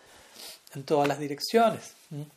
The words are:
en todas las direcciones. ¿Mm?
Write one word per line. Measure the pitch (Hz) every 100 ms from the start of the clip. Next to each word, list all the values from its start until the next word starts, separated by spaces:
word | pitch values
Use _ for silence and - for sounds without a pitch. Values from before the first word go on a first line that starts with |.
| - - - - - - _
en | 143
todas | 135 151 143
las | 143
direcciones. | 147 143 - 226 226 139 - - -
¿Mm? | 147 147